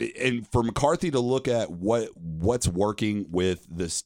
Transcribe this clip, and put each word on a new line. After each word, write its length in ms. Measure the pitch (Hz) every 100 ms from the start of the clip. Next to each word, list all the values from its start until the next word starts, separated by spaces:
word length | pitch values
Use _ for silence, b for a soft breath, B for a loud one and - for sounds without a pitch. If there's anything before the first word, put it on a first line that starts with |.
| 117 -
and 260 | 127 120 107
for 140 | 120
McCarthy 460 | 113 - 143 170 175
to 80 | 131
look 280 | 123 131 -
at 240 | 117 85
what, 440 | 87 98 117 110 -
what's 520 | 85 80 95 123 -
working 580 | 90 104 104 107 104 95
with 340 | 87 92 87 -
this 340 | 85 85 -